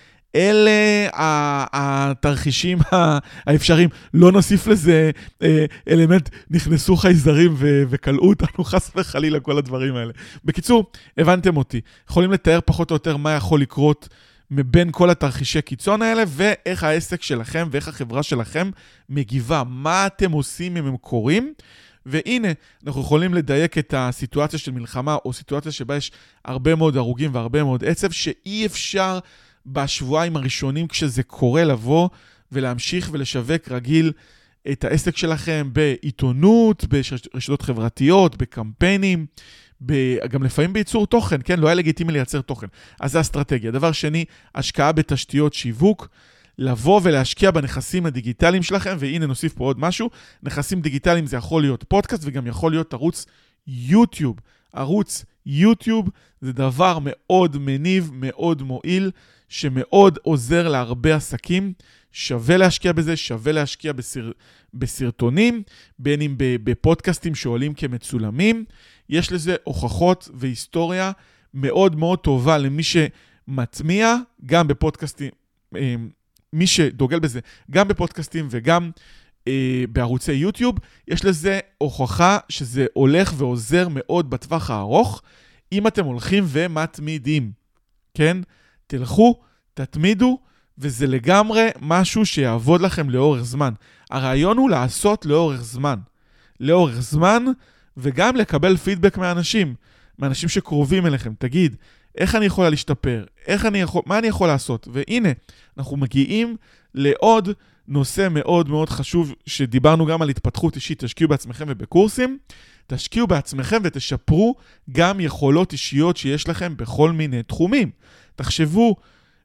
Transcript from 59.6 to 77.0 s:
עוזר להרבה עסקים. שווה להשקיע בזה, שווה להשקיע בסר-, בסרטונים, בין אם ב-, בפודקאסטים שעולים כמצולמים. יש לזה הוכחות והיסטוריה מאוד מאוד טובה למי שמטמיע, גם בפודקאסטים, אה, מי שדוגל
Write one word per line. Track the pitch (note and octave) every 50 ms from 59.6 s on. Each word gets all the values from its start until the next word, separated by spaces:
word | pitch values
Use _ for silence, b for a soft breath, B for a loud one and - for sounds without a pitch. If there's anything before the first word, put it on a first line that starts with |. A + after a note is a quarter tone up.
| - C#3 B2+ C3 B2 - F3 G3 G3 F#3+ D3 -
עוזר | - E3 D#3 C3+ A#2 A#2+ E3+ F3 E3+ E3
להרבה | D3 B2+ B2 A2+ B2+ B2 A2+ D#3 D#3
עסקים. | D3+ - - - - - - F3 F#3 G3 G3 F#3 b b b b b b b
שווה | _ - - - C3 A#2 A2+ C#3 F3
להשקיע | F#3 F#3+ F3+ - - - F3+
בזה, | E3+ E3 D#3+ D#3+ E3
שווה | - - - A#2+ A2 A2 D3
להשקיע | D#3 D#3 D3 C3 - - - D3+
בסר-, | C#3+ B2 - - - C3 A2+ A#2 A2+ b b b b b b b -
בסרטונים, | B2+ C3 A2+ - - C3 A#2+ - - A#2+ A#2+ C3+ F#3 A3+ A#3+ A#3+ A3+ G3+ b b b b b b -
בין | B2 C#3+ D3 D3
אם | D3+ C#3+ C#3
ב-, | B2+ C3+ B2+ B2 A#2 G#2+
בפודקאסטים | C3 A#2 - - D#3+ E3+ - - F#3 E3+ - - E3+ D3
שעולים | - - B2 A#2 A#2+ C#3 D3+ D3
כמצולמים. | - D3+ B2+ B2 A#2 - - A#2+ A#2 A2 G#2+ G#2+ C#3+ G3 A3 A3+ A3+ A3 b b b b b b b b b
יש | C#3 E3+ E3+ -
לזה | F3+ E3+ D3+ F3+ F3+ - -
הוכחות | - B2+ - A#2+ A#2 - - E3+ F3+ F#3 F#3 - - C3+
והיסטוריה | B2+ C3+ C3 A#2+ - - - - E3 E3+ E3+ F3+ F#3 F#3+ F#3+ G3 b b b b b b b -
מאוד | C3+ C3+ - - F3+ G3 F#3 D#3
מאוד | D3+ E3 E3+ F3+ F3
טובה | - D3+ C3+ B2+ A#2+ D#3+ D#3+ D3
למי | C#3 C#3 C#3 D#3
שמטמיע, | D#3 - - E3 D3+ - - _ _ _ _ _ _ - C3+ C3+ A#2+ - - - C#3+ D#3+ F#3 G#3 A3+ A3+ A#3 B3 B3 - _ _ C#3+
גם | B2 D#3+ E3+ E3 C#3
בפודקאסטים, | C#3+ - E3 D#3 - - D#3+ C#3 - - C#3+ C3 - _ _ _ _ _ _ _ -
אה, | - C#3 B2+ A#2+ A#2 A#2 - - _ _ _ _ _ _ _
מי | D#3 D#3 F#3
שדוגל | F3+ - - D#3 C3 - A#2+